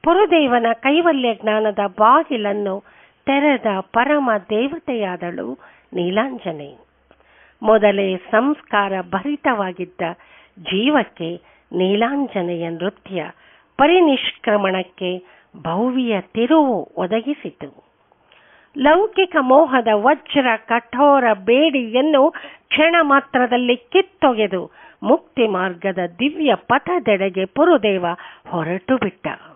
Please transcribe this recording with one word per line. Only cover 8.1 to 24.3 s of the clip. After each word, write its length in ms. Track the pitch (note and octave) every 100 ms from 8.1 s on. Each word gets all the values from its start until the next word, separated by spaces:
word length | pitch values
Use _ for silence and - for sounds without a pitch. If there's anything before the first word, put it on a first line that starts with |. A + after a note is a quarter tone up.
| F#3
ಸಂಸ್ಕಾರ 840 | - A3 C4+ D4 _ G#3 G3 F#3+
ಭರಿತವಾಗಿದ್ದ 1000 | F3+ F#3+ C#4 D4 D4 A3+ F#3+ E3+ F3+ - E3 - _ - _ -
ಜೀವಕ್ಕೆ 840 | D#3+ F#3+ B3 D4+ G#3 _ E3 F3 _ _ _
ನೀಲಾಂಜನೆಯ 960 | F3 F#3 G#3 A#3 C#4+ C4 G3+ F3 E3+ E3+
ನೃತ್ಯ 640 | E3+ F3+ - - F#3 D#3 - _ _ _ -
ಪರಿನಿಷ್ಕ್ರಮಣಕ್ಕೆ 1500 | D4 F4+ E4 C4 - - - G#3 G3 F#3 F#3 - F3+ F3+ F3+ _ _ -
ಭವ್ಯ 640 | E3 F3 B3 B3+ A#3+ G3+
ತಿರುವು 680 | - G#3+ A#3+ D#4+ C#4 G3+ - -
ಒದಗಿಸಿತು. 880 | F3+ A3 A3+ D4 F#3 _ C#3+ - _ _ _ _ _ _ _ _ _ C#4+
ಲೌಕಿಕ 580 | C4+ E4 G#4+ F#4+ F#4 D#4+
ಮೋಹದ 480 | B3+ C4+ D#4 B3+ A3+
ವಜ್ರ 560 | G#3+ A#3 D4 - C#4+ B3+ A3
ಕಠೋರ 760 | - A#3 - B3 C#4+ C#4 B3
ಬೇಡಿಯನ್ನು 1000 | G3+ F#3+ B3 D#4+ C4+ A3+ A#3+ D4+ C#4+ D4 - - - _
ಕ್ಷಣ 280 | - D#4+ E4+
ಮಾತ್ರದಲ್ಲಿ 760 | D4+ C#4 - B3+ B3 A#3+ B3 B3
ಕಿತ್ತೊಗೆದು 960 | _ F#4+ F#4+ _ D4